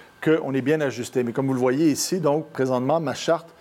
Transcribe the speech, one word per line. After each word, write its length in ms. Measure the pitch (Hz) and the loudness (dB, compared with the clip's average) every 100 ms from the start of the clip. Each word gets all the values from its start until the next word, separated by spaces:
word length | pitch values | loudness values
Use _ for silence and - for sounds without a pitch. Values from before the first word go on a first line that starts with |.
| - _ | -20 _
qu'on 300 | 160 160 139 | 0 0 0
est 60 | 135 | -2
bien 200 | 127 156 | 0 0
ajusté. 420 | 143 117 117 131 | 0 -4 -4 -2
Mais 100 | 120 | -2
comme 140 | 120 135 | 0 0
vous 80 | |
le 60 | 131 | 2
voyez 280 | 127 131 160 | 2 4 2
ici, 300 | 135 - 185 | 2 -2 -2
donc, 300 | 151 147 156 | 0 0 -2
présentement, 480 | - 131 127 127 160 | -2 0 0 0 0
ma 160 | 151 | -2
charte 340 | 120 - 165 165 - | -4 0 -2 -2 -20